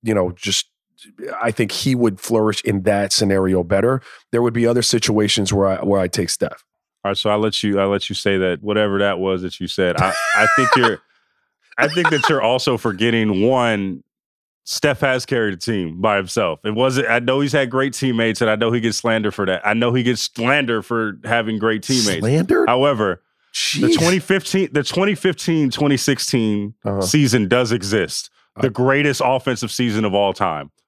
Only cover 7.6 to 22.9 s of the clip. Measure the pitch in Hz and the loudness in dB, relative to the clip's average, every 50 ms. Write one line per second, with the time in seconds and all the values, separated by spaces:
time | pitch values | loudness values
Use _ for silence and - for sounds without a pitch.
7.6 | - 104 98 98 98 98 101 98 - - 98 - - 104 98 95 92 90 87 69 | -2 0 0 2 2 2 0 -2 -2 -6 -8 -4 -2 0 0 2 0 0 -2 -2
8.6 | 104 104 104 107 107 101 98 98 101 101 92 90 95 95 95 90 92 87 - - | -4 -2 0 0 0 0 0 0 0 0 0 0 -2 -2 -2 -2 -4 -8 -8 -8
9.6 | 90 85 - - 92 90 80 80 92 95 - - - - - - - 679 659 - | -8 -6 -2 0 0 0 2 2 0 0 0 -2 -2 -2 0 2 2 2 2 2
10.6 | - 622 - - 117 - - - - _ _ _ _ _ _ _ _ _ _ _ | 2 2 2 2 2 0 0 -4 -8 _ _ _ _ _ _ _ _ _ _ _
11.6 | _ _ - 117 135 151 156 180 170 160 156 139 - - 156 135 107 113 127 - | _ _ -2 -2 0 0 0 0 0 2 2 2 2 2 2 2 2 2 2 2
12.6 | - 139 123 107 - 117 98 90 113 117 113 113 110 107 98 92 104 127 131 127 | 2 0 0 0 0 -4 -2 0 0 2 2 2 2 2 2 2 2 4 4 4
13.6 | 120 117 110 104 98 95 90 - - _ _ _ _ _ _ _ _ _ _ _ | 2 2 0 0 -2 -4 -6 -8 -14 _ _ _ _ _ _ _ _ _ _ _
14.6 | _ - - - - 147 135 - 147 135 131 127 - - 135 120 110 104 95 85 | _ -10 -4 -2 0 0 0 0 0 0 0 -2 -2 -2 -2 0 0 0 -2 -4
15.6 | - 117 110 98 90 80 80 90 98 110 104 98 95 90 - 117 101 85 78 - | -4 -4 -2 -2 -2 -4 -4 -2 0 2 2 0 0 -2 -2 0 0 0 -2 -4
16.6 | - 107 107 113 127 131 127 135 131 113 117 123 120 127 131 139 143 139 151 143 | -6 -4 0 0 0 2 2 0 0 2 0 2 2 2 0 2 0 0 0 0
17.6 | 135 120 127 131 135 139 - - 139 131 117 113 113 113 107 - 120 110 107 107 | 0 0 0 -2 -2 -2 -2 -2 -2 0 0 2 0 0 0 0 0 0 2 2
18.6 | 117 113 120 120 110 113 101 - - 120 113 110 107 104 - - 98 95 92 - | 2 0 0 0 0 -2 -2 -2 -2 0 0 0 0 -2 -2 -2 -2 0 -2 0
19.6 | - 104 107 113 120 120 120 127 117 123 123 - - - - 117 113 123 143 147 | 0 0 0 2 2 2 2 2 0 0 0 -2 -4 -8 -6 -2 0 2 2 2
20.6 | 135 120 117 107 - - 120 113 110 107 95 - - 110 117 117 107 113 110 104 | 2 0 -2 -4 -4 -4 -4 -2 -2 -4 -6 -8 -4 -2 0 0 0 -2 -4 -2
21.6 | 107 113 110 104 - - 131 123 110 101 90 80 107 117 139 160 185 185 - - | 0 0 -2 -2 -2 -2 0 0 0 0 -2 -2 0 0 0 0 2 2 2 2
22.6 | - 113 123 127 139 143 | 2 2 2 4 2 2